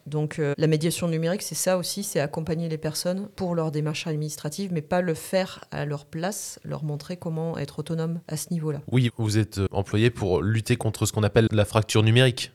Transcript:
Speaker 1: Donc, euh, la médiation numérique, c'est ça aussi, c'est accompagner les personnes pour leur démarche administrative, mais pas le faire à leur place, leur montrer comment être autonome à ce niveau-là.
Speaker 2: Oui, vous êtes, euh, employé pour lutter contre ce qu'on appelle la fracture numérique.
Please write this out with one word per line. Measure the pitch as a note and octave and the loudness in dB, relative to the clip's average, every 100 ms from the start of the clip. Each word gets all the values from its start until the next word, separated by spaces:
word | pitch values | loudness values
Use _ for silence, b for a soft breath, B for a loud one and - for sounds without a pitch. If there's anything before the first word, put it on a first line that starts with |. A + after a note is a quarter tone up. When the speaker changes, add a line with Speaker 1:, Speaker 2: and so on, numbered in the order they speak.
| - | -6
Speaker 1:
Donc, | D3+ D3+ - | -2 -2 0
euh, | C#3+ C#3+ | -2 2
la | D#3 | 2
médiation | D#3 E3 - F3 | 2 2 0 0
numérique, | D#3+ E3 G3 | 0 0 -2
c'est | - | -4
ça | D#3+ F#3 F#3 | -2 0 0
aussi, | E3+ - | 0 -6
c'est | G3+ E3 | -4 -2
accompagner | D3 E3 D#3+ D#3+ E3+ | -2 -2 -4 -2 -2
les | D#3 | -4
personnes | D#3 D3+ F3+ F#3+ G3+ | -4 -4 -2 -2 -6
pour | - F#3 | -4 -2
leur | E3+ D#3+ | 0 0
démarche | D3+ D3+ D3+ E3+ | 0 -2 -2 -4
administrative, | D3+ D3+ - D3+ D3+ G3 | -2 -4 -6 -8 -6 -4
mais | E3+ | -4
pas | D3+ F3+ | 0 0
le | F3+ | 0
faire | D#3+ - F#3+ F#3 - - | -2 0 -2 -2 -6 -10
à | D3 D3 | -6 -4
leur | D3 | -6
place, | - D#3+ F3 G#3 - - | -8 -6 -4 -6 -10 -12
leur | D#3 C#3+ | -8 -6
montrer | D3+ D3 - F3 | -4 -6 -8 -8
comment | F3 D#3+ E3 E3 | -6 -4 -4 -4
être | C#3+ - | -6 -6
autonome | D#3 D#3+ E3 E3+ - | -4 -2 -2 -4 -6
à | D#3 | -8
ce | - | -4
niveau-là. | E3+ D#3 D3 - | -2 -2 -4 0
Speaker 2:
Oui, | C3 A#2+ - | 2 2 2
vous | G#2+ G#2+ | 0 2
êtes, | G#2+ - | 2 0
euh, | F#2+ | 0
employé | - G2 G#2 A#2 | 0 0 4 2
pour | - G2 F2+ | 2 2 2
lutter | F#2+ A2+ - B2 | 2 2 2 0
contre | A2 - G#2+ | 0 0 0
ce | |
qu'on | - | 2
appelle | G#2 A#2 A2 | 4 4 4
la | G#2+ | 4
fracture | G2+ A2 G#2 A2+ | 4 2 4 4
numérique. | A2 A#2 C3 A#2+ - | 6 6 6 2 -6